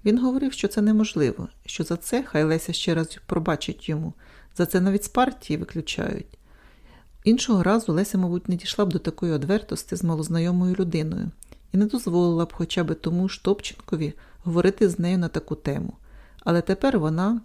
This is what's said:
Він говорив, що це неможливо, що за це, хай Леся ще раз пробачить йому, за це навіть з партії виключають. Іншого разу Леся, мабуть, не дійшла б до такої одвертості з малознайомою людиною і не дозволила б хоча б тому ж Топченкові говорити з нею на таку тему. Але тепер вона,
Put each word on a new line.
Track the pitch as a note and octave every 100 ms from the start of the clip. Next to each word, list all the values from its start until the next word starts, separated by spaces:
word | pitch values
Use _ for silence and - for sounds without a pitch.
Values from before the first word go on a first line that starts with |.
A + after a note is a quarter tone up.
| G#3
Він | A#3+
говорив, | B3+ C4 C4+
що | - G3+
це | G#3+
неможливо, | G#3 G#3+ G#3+ D#3+ C3+ - - - -
що | -
за | D#3 E3+
це, | - B3
хай | C4+ D3+
Леся | D#3 D#3+ -
ще | - - E3
раз | D#3+ - -
пробачить | F3 E3+ D3+ - - -
йому, | D3+ D#3+ - - - - -
за | E3+
це | F#3
навіть | F#3+ G3
з | -
партії | B3 B3+ - - D3+
виключають. | - E3+ - - - - - - - - - - - - - -
Іншого | G#3 A#3 - G3
разу | F3 A3+ A3
Леся, | D#3+ G3+ F#3+
мабуть, | F3+ F3 -
не | F3
дійшла | - - G3
б |
до | F3+
такої | E3+ - F3
одвертості | D3 C#3+ G#3 - - - F3
з |
малознайомою | E3+ D#3+ D#3+ E3 E3+ F3+ F3+ F3+
людиною | F3 E3 D#3 F3 E3+ - - - -
і | F#3+
не | G#3+
дозволила | A#3+ G#3 F3 F3 E3 E3
б |
хоча | - E3 F3+
б | D#3+ D#3+
тому | D#3+ F3 F#3+
ж | -
Топченкові | F#3+ G3+ - - - D#3+ D3+ - - -
говорити | F3 E3+ F3+ - G3+
з | F3
нею | E3+ F#3
на | E3+
таку | D#3 - D3+
тему. | D3+ C#3+ - - - - - -
Але | - E3+
тепер | E3+ G3 C4+ A3+
вона, | D3+ D#3+ G3 A#3